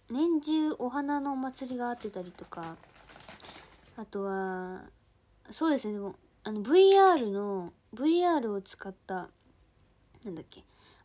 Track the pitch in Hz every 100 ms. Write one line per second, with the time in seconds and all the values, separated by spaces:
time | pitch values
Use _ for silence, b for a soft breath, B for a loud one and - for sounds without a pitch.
0 | - 240 339 320 294 311 311 - 247 269
1 | 285 294 277 269 262 254 254 254 240 240
2 | 214 190 180 - - - 165 165 - -
3 | - - - - B B B - - -
4 | 208 202 196 196 190 185 185 185 - _
5 | _ _ _ _ - - 320 277 214 208
6 | 202 - _ _ - 214 208 349 381 392
7 | 381 330 220 196 202 190 175 - _ 220
8 | 294 349 349 311 226 202 190 - 196 190
9 | - 185 - _ _ _ _ _ _ _
10 | _ _ 214 165 - - - b b b